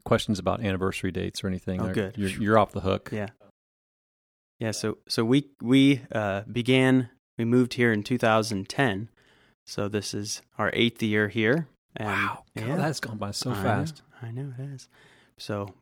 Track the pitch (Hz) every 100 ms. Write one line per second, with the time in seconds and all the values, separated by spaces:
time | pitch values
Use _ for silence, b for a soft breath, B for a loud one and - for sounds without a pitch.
0 | - 110 - 98 92 98 110 95 95 -
1 | 95 90 95 - 98 90 - 92 92 101
2 | 95 101 98 95 104 110 101 101 95 98
3 | - 107 98 _ _ _ _ _ _ _
4 | _ _ _ _ _ _ 113 104 107 -
5 | _ - 113 135 143 _ 117 135 139 135
6 | - 117 104 98 107 113 117 131 131 131
7 | 120 _ _ - 117 123 123 - 120 107
8 | 101 123 117 110 110 101 95 - 139 98
9 | 113 _ b b b b - - 101 104
10 | - 110 104 - _ - 104 - 117 -
11 | 110 107 107 110 110 147 156 _ _ -
12 | 107 101 101 - _ - 110 170 160 143
13 | 127 107 101 104 127 107 127 104 160 156
14 | _ - 117 117 139 123 139 135 - b
15 | b b b _ - 104 101 -